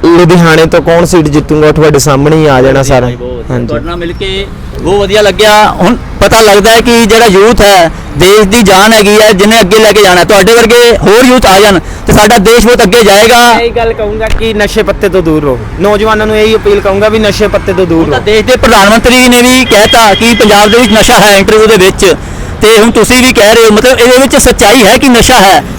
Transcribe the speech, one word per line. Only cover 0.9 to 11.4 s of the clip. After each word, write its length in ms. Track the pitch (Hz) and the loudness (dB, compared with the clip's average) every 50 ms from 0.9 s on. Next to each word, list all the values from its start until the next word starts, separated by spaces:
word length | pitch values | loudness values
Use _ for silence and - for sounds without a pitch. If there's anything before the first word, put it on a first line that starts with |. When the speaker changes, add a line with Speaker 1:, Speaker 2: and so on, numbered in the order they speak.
| 165 175 175 | 0 0 0
Speaker 1:
ਸੀਟ 200 | 156 185 170 151 | 0 0 0 0
ਜਿੱਤੂਗਾ, 440 | 147 143 151 - - 151 156 151 151 | 0 -2 -2 -2 -2 -2 0 0 0
ਉਹ 40 | |
ਤੁਹਾਡੇ 260 | 151 156 156 151 147 139 | 0 0 0 0 0 0
ਸਾਹਮਣੇ 380 | 123 147 139 135 143 151 160 | 0 0 0 0 0 0 0
ਹੀ 100 | 160 156 | 0 0
ਆ 160 | 147 131 127 | 0 0 0
ਜਾਣਾ 200 | 131 135 135 139 | 0 0 0 0
ਸਾਰਾ। 240 | 135 135 135 123 123 | -2 0 0 -2 -2
Speaker 2:
ਬਹੁਤ 440 | 123 123 120 123 127 123 120 117 - | -4 -6 -8 -10 -12 -12 -12 -10 -8
Speaker 1:
ਹਾਂਜੀ। 160 | 127 120 120 | -8 -8 -6
Speaker 2:
ਤੁਹਾਡੇ 180 | 110 147 147 147 | -6 -8 -8 -8
ਨਾਲ 120 | 170 170 | -8 -10
ਮਿਲ 160 | 170 170 170 | -10 -10 -10
ਕੇ 340 | 175 - 196 190 190 196 196 196 - - - - - - | -10 -8 -8 -8 -8 -8 -10 -10 -12 -14 -14 -14 -12 -8
ਬਹੁਤ 180 | - 165 202 202 | -6 -4 -2 -2
ਵਧੀਆ 220 | 202 185 202 214 | -2 0 0 0
ਲੱਗਿਆ। 480 | 208 196 180 190 214 214 208 214 214 - | 0 0 0 0 0 2 2 2 0 0
ਹੁਣ 260 | - - 180 202 247 - - - - - | 0 -2 -2 -2 -2 -4 -6 -10 -6 -2
ਪਤਾ 200 | 196 208 - 226 | -2 0 2 2
ਲੱਗਦਾ 300 | 220 208 196 208 196 226 | 2 2 2 2 2 2
ਹੈ 100 | 226 226 | 2 0
ਕਿ 260 | 226 240 233 233 233 | 0 0 0 0 2
ਜਿਹੜਾ 200 | 196 226 226 240 | 2 2 2 2
ਯੂਥ 340 | 226 180 196 208 233 214 226 | 2 2 2 2 2 2 2
ਹੈ, 300 | 208 202 196 180 165 156 - - - - - | 2 2 2 2 0 0 -4 -8 -14 -10 -4
ਦੇਸ਼ 240 | 139 175 190 208 214 | -2 0 2 2 2
ਦੀ 220 | 208 190 208 240 | 2 2 0 0
ਜਾਨ 300 | 208 190 190 185 208 214 | 2 2 2 2 2 2
ਹੈਗੀ 280 | 226 214 196 202 208 214 | 2 2 2 2 2 2
ਹੈ, 120 | 214 220 | 2 2
ਜਿਹਨੇ 280 | 208 180 202 214 226 233 | 2 0 0 0 0 0
ਅੱਗੇ 180 | 202 175 214 220 | 0 0 2 2
ਲੈ 140 | 220 208 | 2 2
ਕੇ 100 | 196 214 | 2 2
ਜਾਣਾ। 220 | 202 185 180 180 170 | 2 2 2 2 0
ਤੁਹਾਡੇ 300 | - 214 190 185 220 233 | 0 0 2 2 2 2
ਵਰਗੇ 420 | 240 226 220 240 240 240 233 220 | 2 2 2 2 2 2 2 0
ਹੋਰ 280 | - - - 208 240 262 | 0 0 2 2 2 2
ਯੂਥ 220 | 247 254 254 | 2 2 2